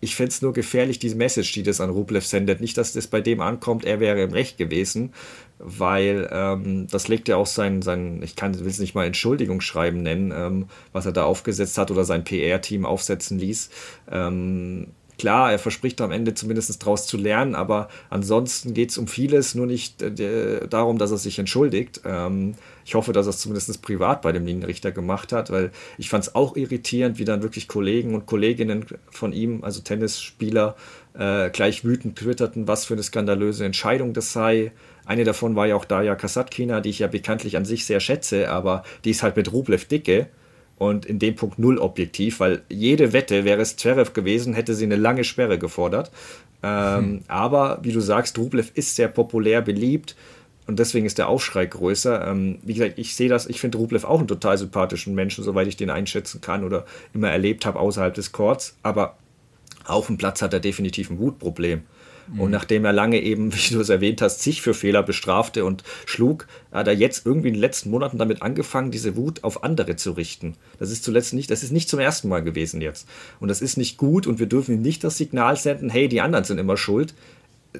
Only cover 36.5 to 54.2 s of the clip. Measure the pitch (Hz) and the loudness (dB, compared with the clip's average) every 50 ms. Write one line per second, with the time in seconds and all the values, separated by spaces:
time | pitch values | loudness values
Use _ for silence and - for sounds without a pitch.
36.5 | - - 123 120 117 107 101 107 101 - 107 98 - 101 - - 110 110 - 107 | -4 -4 -2 0 0 0 0 -2 -2 0 0 0 -2 -2 -2 -2 -4 -4 -2 -2
37.5 | 90 90 98 101 113 113 - - 104 98 - - 139 156 - - 104 98 98 - | -2 -2 -2 -2 -2 -2 0 0 0 0 2 0 0 -2 -2 0 0 0 2 2
38.5 | 82 92 92 95 92 95 - - - - - 113 110 - 120 104 - 110 95 92 | 0 0 0 0 0 0 -2 -8 -12 -4 -2 0 0 2 2 2 2 2 0 2
39.5 | 107 127 135 - 98 - - - 147 151 - - 92 107 - - - _ _ _ | 0 -2 2 2 2 2 2 0 -2 0 2 4 4 4 2 0 -6 _ _ _
40.5 | _ - _ _ _ - 98 104 104 101 - - 107 98 107 110 110 - 113 98 | _ -20 _ _ _ -2 0 0 0 0 -2 -4 -2 0 0 0 0 0 -4 -4
41.5 | - - 113 127 131 - - 92 - - 87 82 - - 101 113 113 - 92 92 | 0 2 4 4 4 4 2 0 0 -2 -4 -4 -2 -2 -2 -2 0 2 2 2
42.5 | 90 - - - - 101 110 123 147 151 143 117 101 135 131 - 101 101 98 101 | 2 2 -2 -6 -4 0 4 4 6 6 6 6 4 4 2 2 2 2 4 4
43.5 | 101 104 110 - - - - 120 127 135 123 - - 110 92 95 107 120 120 123 | 4 4 2 0 -2 0 2 4 6 4 4 4 2 -2 0 2 2 0 0 0
44.5 | 110 110 117 120 113 104 110 104 104 101 107 117 127 127 120 - - - 123 110 | -2 -2 0 0 0 0 0 2 2 4 4 4 2 2 0 -2 0 0 2 2
45.5 | 95 82 87 85 - - 87 87 95 123 160 - - - - - - - - - | 2 0 -2 -4 -2 -2 -2 0 0 -2 -4 -6 -10 -18 -20 -18 -20 -20 -20 -20
46.5 | _ _ - 101 104 101 101 98 101 101 101 101 101 - - - - 95 107 127 | _ _ -4 -2 0 0 2 2 2 2 0 0 -2 -4 -6 -4 -2 0 2 4
47.5 | 147 139 139 - - - - 120 113 113 104 98 104 113 120 - - 117 117 135 | 4 4 4 2 0 -2 -2 0 0 2 2 4 2 2 2 0 -2 -4 -2 0
48.5 | 135 120 113 - - - - - - - 120 110 - - 113 117 - 113 107 107 | 0 0 0 0 -2 -4 -4 -2 0 0 0 2 2 2 0 2 0 2 4 4
49.5 | 113 117 - - 104 104 117 127 147 156 - - - - - - - - - _ | 4 4 2 0 0 0 2 2 0 0 -2 -6 -18 -20 -20 -20 -20 -20 -20 _
50.5 | _ _ _ - 107 98 117 - - 117 107 101 - - 90 - 120 135 - - | _ _ _ -2 0 2 2 2 2 2 0 0 0 0 0 2 2 0 0 0
51.5 | - 98 90 87 - 92 90 90 101 - - 123 117 101 - 95 98 95 95 95 | 0 0 -2 -2 -2 0 0 0 2 2 2 0 0 0 0 -2 0 0 0 -2
52.5 | 90 - - 107 107 113 120 98 - - 113 - - - 123 123 123 117 - - | -4 -4 -6 -4 -2 0 0 0 -2 -4 -8 -6 -2 0 2 4 2 2 0 -2
53.5 | 120 - - 123 113 113 113 113 117 104 - - 156 165 | -6 -4 -4 -2 0 0 0 0 0 0 2 2 2 2